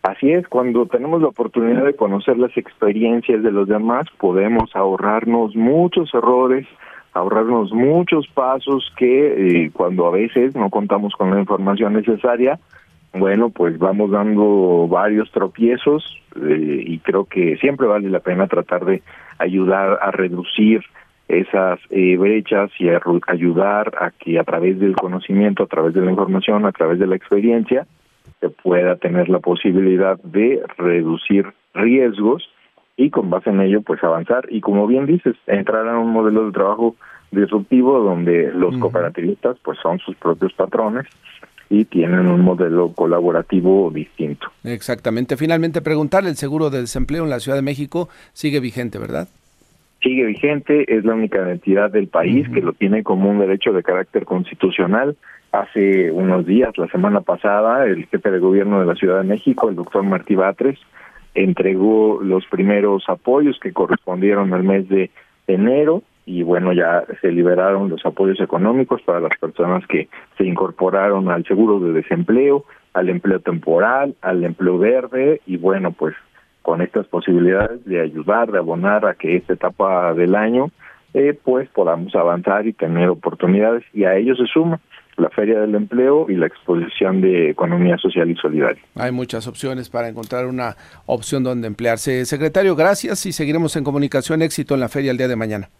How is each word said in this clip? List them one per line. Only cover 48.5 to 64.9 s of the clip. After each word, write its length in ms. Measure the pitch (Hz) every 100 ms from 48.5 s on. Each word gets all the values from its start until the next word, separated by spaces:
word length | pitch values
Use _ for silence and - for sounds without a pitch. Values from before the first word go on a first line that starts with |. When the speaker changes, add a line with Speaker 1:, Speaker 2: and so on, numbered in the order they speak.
| 143
Speaker 2:
vigente, 380 | 123 127 120 101
¿verdad? 300 | 107 - 185 _ _ _ _ _ _ _
Speaker 1:
Sigue 240 | 127 131
vigente, 720 | 117 101 143 147 - 147 135 110
es 80 |
la 100 | 107
única 360 | 113 107 98 90
entidad 400 | 87 - 98 104
del 160 | 104 98
país 400 | 85 87 131 120
Speaker 2:
Ujú. 80 |
Speaker 1:
que 80 | 120
lo 100 | 87
tiene 300 | - 98 107
como 280 | 107 95 98
un 100 | 104
derecho 320 | 95 95 120
de 100 | 95
carácter 420 | 90 90 95 110
constitucional. 920 | - 92 90 - 92 107 87 110 139 147 - - _
Hace 580 | 107 101 110 98 95 85
unos 360 | 85 92 92 85
días, 300 | 107 131 -
la 120 | 82
semana 320 | 90 98 101
pasada, 640 | 90 87 104 101 110 127 123
el 200 | 85 82
jefe 240 | 95 107
de 80 | 92
gobierno 420 | 92 98 101 101
de 60 | 87
la 80 |
Ciudad 240 | 90 95 95
de 60 |
México, 440 | 95 104 - 123 113
el 80 | 87
doctor 260 | 85 101
Martí 320 | 98 92 -
Batres, 440 | 98 95 98 131 139 _ - - - -
entregó 840 | - 95 90 95 95 104 110 107 104
los 220 | 98 92 -
primeros 580 | 92 98 101 101 98 -
apoyos 500 | 95 - 135 147 127
que 120 | -
correspondieron 800 | 175 90 - - 90 98 101 95
al 100 | 92
mes 260 | 92 98
de 220 | 92